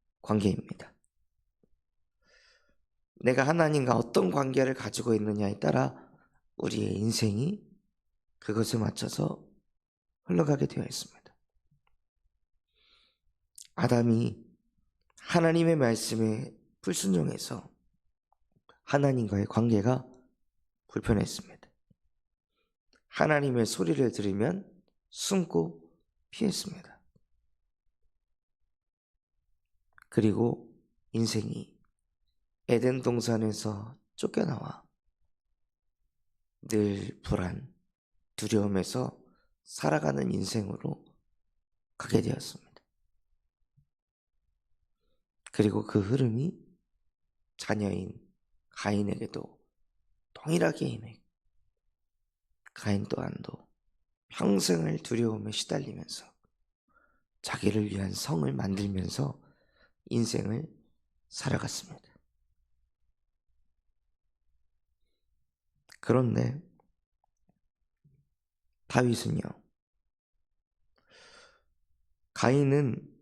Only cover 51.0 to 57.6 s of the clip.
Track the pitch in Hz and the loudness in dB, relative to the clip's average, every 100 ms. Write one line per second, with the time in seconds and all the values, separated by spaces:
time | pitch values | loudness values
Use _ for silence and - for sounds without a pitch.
51 | 113 - _ _ _ _ _ _ _ _ | -12 -20 _ _ _ _ _ _ _ _
52 | _ _ _ _ _ _ - - 107 101 | _ _ _ _ _ _ -20 -10 -2 -2
53 | 101 - - - - - - _ _ _ | -2 -4 -6 -8 -12 -16 -18 _ _ _
54 | _ _ _ - - - 90 90 - 156 | _ _ _ -2 2 2 2 2 0 -4
55 | - 117 117 110 104 107 - - - - | -2 0 0 -2 -6 -6 -4 -4 -6 -10
56 | - - - _ _ _ _ _ _ _ | -12 -14 -16 _ _ _ _ _ _ _
57 | _ _ _ _ - - | _ _ _ _ -10 -4